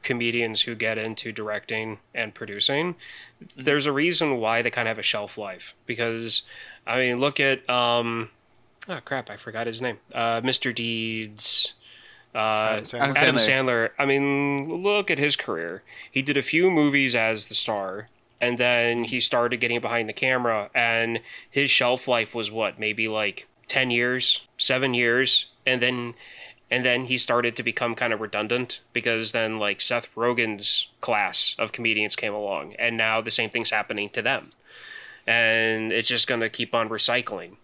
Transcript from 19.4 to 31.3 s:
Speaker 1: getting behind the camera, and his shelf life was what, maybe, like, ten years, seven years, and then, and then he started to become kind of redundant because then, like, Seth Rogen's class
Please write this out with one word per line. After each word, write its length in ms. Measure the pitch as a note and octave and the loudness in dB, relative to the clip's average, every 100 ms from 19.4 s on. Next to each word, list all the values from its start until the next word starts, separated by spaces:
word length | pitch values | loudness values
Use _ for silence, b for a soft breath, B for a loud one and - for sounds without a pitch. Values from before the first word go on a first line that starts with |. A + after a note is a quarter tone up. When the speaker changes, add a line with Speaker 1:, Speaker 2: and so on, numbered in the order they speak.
| A#2+ A#2 | 2 0
Speaker 1:
getting 200 | A#2 A#2 | 0 0
behind 260 | A2+ A#2 A2 | -2 -2 -4
the 40 | |
camera, 560 | G#2+ C3 B2+ B2 A2 G2+ | -2 0 2 2 0 0
and 480 | - A#2 A2+ A2+ A#2 B B B | 0 2 2 0 -2 B B B
his 200 | - C#3 | -2 2
shelf 360 | - B2 B2+ - | 4 4 2 2
life 260 | A#2+ G#2+ A#2+ | 0 0 -4
was 140 | G#2 | -6
what, 280 | A2 G#2+ - | -2 -4 -2
maybe, 280 | G#2+ G#2 A2 | -6 -4 -2
like, 400 | G#2+ G#2 F#2+ - _ _ | -2 -2 -4 -16 _ _
ten 240 | C3+ C3 | -2 2
years, 560 | A#2+ B2 B2+ B2+ - - _ | 2 0 0 2 0 -2 _
seven 360 | - B2+ C3 | 0 2 2
years, 540 | B2 A#2+ A#2+ B2+ - - _ - | 2 2 4 4 2 0 _ 0
and 160 | B2+ | 2
then, 320 | B2 B2+ A#2+ A#2 B B B B _ | 2 0 -6 -10 B B B B _
and 160 | B2 B2+ | 0 2
then 200 | B2 B2+ | 2 0
he 120 | B2+ | -2
started 380 | - A#2+ A#2+ A2+ | 2 2 2 -2
to 80 | |
become 320 | A#2 - A#2+ A2+ | -6 -2 -2 0
kind 180 | A#2+ | -2
of 80 | G#2+ | -2
redundant 600 | G#2+ G#2 G#2+ A#2+ B2 - _ | -2 -4 -2 -2 -2 -8 _
because 380 | A#2+ A#2 A2+ A2+ | -2 0 0 0
then, 260 | A#2+ A2 A2 | 0 -2 0
like, 240 | G#2 G2 | -2 2
Seth 320 | - A#2+ - - | 2 2 -4 -2
Rogen's 720 | A#2+ A#2+ A2 G#2 G2+ - - _ | 0 2 0 -2 -2 -2 -2 _
class 540 | - A2 G2 | 0 0 2